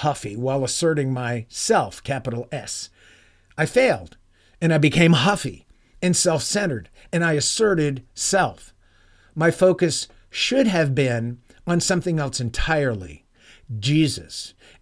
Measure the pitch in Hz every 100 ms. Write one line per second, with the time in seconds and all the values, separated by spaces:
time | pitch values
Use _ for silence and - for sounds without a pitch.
0 | 151 139 104 104 127 139 127 - 165 151
1 | 135 127 120 120 113 - - 214 110 -
2 | - 135 131 117 120 143 - - - _
3 | _ _ _ _ _ - 127 - 254 151
4 | 82 - _ _ _ _ 165 156 147 147
5 | 165 160 156 202 131 87 _ _ _ _
6 | 180 180 175 160 - 202 196 120 85 -
7 | - 170 170 151 - - 214 180 147 131
8 | - - - 196 147 - - _ _ _
9 | _ _ _ - 165 165 185 180 175 -
10 | - - _ - - 262 233 180 151 131
11 | 131 120 117 120 _ - - 175 - 180
12 | 180 160 143 - 120 - - 156 139 110
13 | 87 78 _ _ - - - 110 110 151
14 | 151 101 82 - - - - -